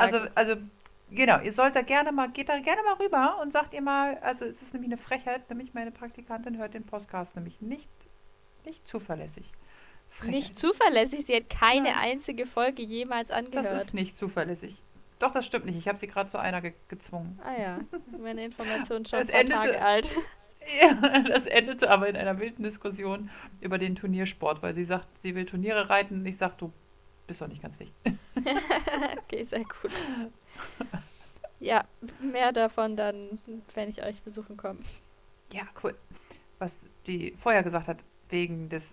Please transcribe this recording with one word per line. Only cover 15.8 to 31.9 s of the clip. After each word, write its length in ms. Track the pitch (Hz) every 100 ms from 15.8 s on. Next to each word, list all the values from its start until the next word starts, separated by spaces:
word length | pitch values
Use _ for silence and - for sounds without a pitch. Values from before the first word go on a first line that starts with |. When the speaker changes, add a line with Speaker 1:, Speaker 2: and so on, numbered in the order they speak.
| 190
Speaker 2:
habe 100 | 202
sie 100 | 202
gerade 220 | - 196
zu 80 | -
einer 200 | 185 180
ge-, 120 | 175 - -
gezwungen. 500 | 202 - 175 170 190
Speaker 1:
Ah 120 | 262 254
ja, 220 | 196 180 214 349 247 240
meine 220 | 226 226
Information 640 | 226 233 220 220 - 226 220
Speaker 2:
<laughs> 0 |
Speaker 1:
schon 140 | -
ein 60 | 247
Speaker 2:
Es 40 |
Speaker 1:
paar 80 | -
Speaker 2:
endete 200 | 254 226
Speaker 1:
Tage 200 | 214 190
alt. 360 | 202 208 220 320
Speaker 2:
<laughs> 60 | - - - - 302 294
Ja, 120 | 320 254 269 269
das 240 | - 254 247
endete 440 | 233 233 254 -
aber 200 | 196 202
in 80 | 202
einer 200 | 196 190
wilden 260 | 226 233
Diskussion 640 | 214 214 202 196 196 196 208 - - -
über 160 | 185 185
den 180 | 185 185
Turniersport, 640 | 196 185 185 - 156 151
weil 140 | 170 165
sie 80 |
sagt, 240 | 175 180 - -
sie 100 | 185
will 120 | 180 180
Turniere 440 | 185 202 214 202
reiten 300 | 202 202 190
und 60 | 190
ich 120 | 190
sag, 200 | 180 -
„Du 140 | 165 - - - - - -
bist 120 | 170
doch 60 | 151
nicht 140 | 147
ganz 160 | 156 -
dicht.“ 160 | - - 240
<laughs> 80 | 202 - -
Speaker 1:
<laughs> 880 | 254 285 - 320 320 294 285 - -
Okay, 180 | - 233
sehr 180 | -
gut. 400 | 214 - 403 370 311 247 226 - - - - - 240 - - - - - - -
Ja, 260 | - 226 -